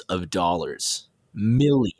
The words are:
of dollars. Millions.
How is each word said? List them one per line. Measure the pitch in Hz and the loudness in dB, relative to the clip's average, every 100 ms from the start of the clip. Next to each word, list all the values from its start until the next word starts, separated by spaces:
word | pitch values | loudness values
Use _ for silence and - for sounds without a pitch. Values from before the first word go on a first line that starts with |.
| - | -4
of | 95 82 | -6 -4
dollars. | 95 87 87 71 - - - - _ _ | -2 0 0 -4 -6 -6 -6 -10 _ _
Millions. | - 107 127 143 135 107 | -2 2 4 4 4 0